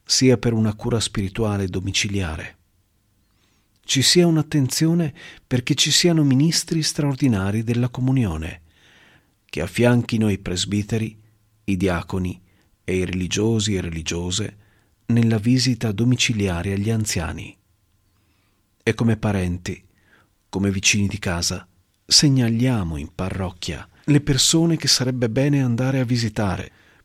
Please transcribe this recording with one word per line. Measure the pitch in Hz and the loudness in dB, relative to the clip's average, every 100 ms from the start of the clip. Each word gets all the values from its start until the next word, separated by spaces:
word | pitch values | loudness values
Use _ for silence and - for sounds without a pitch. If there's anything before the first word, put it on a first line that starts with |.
| - | -4
sia | - 131 117 | 2 4 4
per | 120 | 2
una | 110 110 | 0 0
cura | 104 - 113 | -2 -2 -2
spirituale | - - 95 - 110 101 98 | -2 -4 -4 -2 -2 -2 -2
domiciliare. | 92 98 95 104 98 85 80 - - _ _ _ _ _ _ _ _ _ _ _ _ | -4 -4 -2 -2 -2 -4 -6 -12 -16 _ _ _ _ _ _ _ _ _ _ _ _
Ci | - 139 | -4 0
sia | 123 175 175 | 4 4 4
un'attenzione | 160 151 151 127 - 160 170 151 - - - - | 4 2 0 0 0 2 2 0 -6 -16 -20 -4
perché | 123 - 143 | -2 0 0
ci | 156 | 2
siano | - 175 160 | 2 4 4
ministri | 143 127 160 - - 165 | 4 4 4 0 -2 -2
straordinari | 147 - 147 135 139 101 95 107 113 | -2 -2 -2 0 2 2 0 -2 0
della | 117 123 | 0 -2
comunione, | 123 127 135 107 78 80 - _ _ _ _ _ _ _ _ | -2 0 2 2 -2 -6 -10 _ _ _ _ _ _ _ _
che | _ - | _ -6
affianchino | 85 - 120 120 117 113 107 | -4 2 4 4 2 0 0
i | 95 | 0
presbiteri, | 90 90 - 104 101 113 110 - _ _ _ _ - | -2 -4 -2 -2 -2 -4 -4 -10 _ _ _ _ -4
i | 95 | 0
diaconi | 95 85 - 95 90 - _ _ _ _ - | 0 -2 -4 -4 -4 -8 _ _ _ _ -4
e | 92 | -2
i | |
religiosi | 90 92 87 101 110 113 101 95 | -2 -2 -2 0 0 0 0 -2
e | |
religiose | 87 82 80 85 87 95 101 - _ _ _ _ - | -4 -6 -6 -6 -4 -4 -6 -10 _ _ _ _ -2
nella | 117 117 110 | 2 2 2
visita | 113 131 123 120 113 | 2 2 2 0 -2
domiciliare | 98 120 123 - 110 98 85 92 | 0 0 2 0 0 -2 -2 -4
agli | 98 104 | -2 -2
anziani. | 113 107 95 82 - - - _ _ _ _ _ _ _ _ _ _ _ _ | -2 -2 -4 -4 -8 -12 -18 _ _ _ _ _ _ _ _ _ _ _ _
E | - | -2
come | 110 117 107 | 0 0 0
parenti, | 107 101 90 90 92 - _ _ _ _ _ _ _ | 0 0 -2 -4 -6 -12 _ _ _ _ _ _ _
come | 95 101 | -2 0
vicini | 98 - 104 101 | 0 0 0 0
di | 101 | -2
casa, | 98 85 85 92 - _ _ _ - | -4 -4 -4 -6 -10 _ _ _ 0
segnaliamo | - 151 131 117 113 127 117 85 76 | 4 4 4 2 2 2 0 -2 -4
in | 78 | -8
parrocchia | - 92 85 92 - - 73 - _ - | -8 -6 -6 -6 -8 -10 -10 -14 _ 0
le | 143 | 0
persone | - 131 - 165 170 160 | 2 2 2 4 2 0
che | 131 | 0
sarebbe | - 131 127 120 | 0 0 -2 0
bene | 127 143 143 | 0 2 2
andare | 127 117 131 135 | 2 0 0 0
a | |
visitare | 120 123 113 - 101 87 - - _ _ | 0 0 -2 -2 -2 -2 -8 -16 _ _